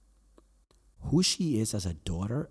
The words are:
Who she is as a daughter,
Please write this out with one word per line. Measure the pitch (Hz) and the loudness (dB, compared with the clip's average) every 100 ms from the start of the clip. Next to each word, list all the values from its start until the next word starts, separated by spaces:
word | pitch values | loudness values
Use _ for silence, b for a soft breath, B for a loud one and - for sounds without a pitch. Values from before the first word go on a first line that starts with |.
| _ _ _ - - _ _ _ _ - - | _ _ _ -20 -20 _ _ _ _ -14 0
Who | 156 | 2
she | 185 - 170 110 | 4 2 2 2
is | 110 | 2
as | 104 | 0
a | 90 | -2
daughter, | 80 - 85 101 131 - | -4 -4 -4 -2 -4 -6